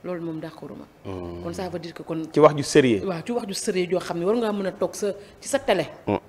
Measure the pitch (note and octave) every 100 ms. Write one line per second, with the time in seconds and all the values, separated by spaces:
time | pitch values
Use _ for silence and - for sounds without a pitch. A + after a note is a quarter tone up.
0 | - F3+ E3 D#3+ D#3+ D#3+ D3 - - _
1 | G2 F#2 F2 F2 F2+ E3+ F#3 E3+ E3 D#3+
2 | D#3 D#3+ D#3 - D3 D3 C#3 - C3 G#2
3 | F#2 E3 D#3+ A#3+ G#3+ F#3+ - F#3 F3+ F3+
4 | E3+ E3+ E3+ A#3 A3 G#3 F#3+ F3 F3+ -
5 | G3+ G3 - - - C4+ C4+ F#3+ D3 -
6 | - G2+